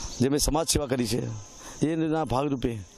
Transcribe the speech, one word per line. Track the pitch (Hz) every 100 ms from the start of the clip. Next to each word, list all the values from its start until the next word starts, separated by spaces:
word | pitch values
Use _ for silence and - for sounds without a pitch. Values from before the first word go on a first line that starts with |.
| - -
જે | 127
મેં | 143
સમાજ | 131 147 165
સેવા | - 143
કરી | 127 117
છે, | 120 120 110 - - - - 143
એના | 165 160 156
ભાગરૂપે | 147 120 147 139 120 113 92